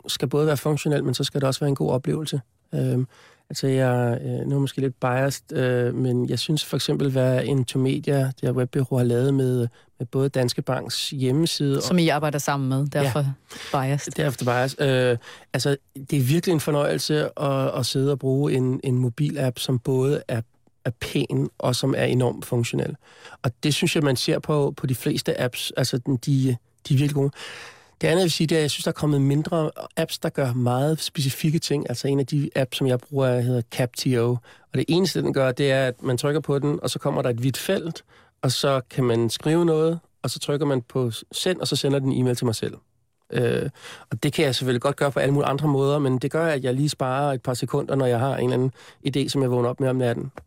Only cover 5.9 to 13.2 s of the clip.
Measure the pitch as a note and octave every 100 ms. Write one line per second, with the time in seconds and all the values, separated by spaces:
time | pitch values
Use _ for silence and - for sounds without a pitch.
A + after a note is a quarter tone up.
5.9 | B2+ B2+ B2 B2 B2 - D3+ - C#3+ -
6.9 | D3 C#3+ C3 B2+ B2+ C3 C#3 A#2+ C3+ C3
7.9 | C#3+ - C#3 C3 - B2+ B2+ B2 C#3+ B2+
8.9 | C3 B2 A#2+ C3+ C3+ C3 B2+ A#2 - _
9.9 | _ A#2+ C3 C#3 C3+ B2 - C#3+ C3 -
10.9 | - - C#3+ C3 C#3 E3 - C#3+ C#3 -
11.9 | F3+ D#3+ D3 D3+ C#3+ C#3+ C#3+ C3 C3+ C#3+
12.9 | D3 C#3 D3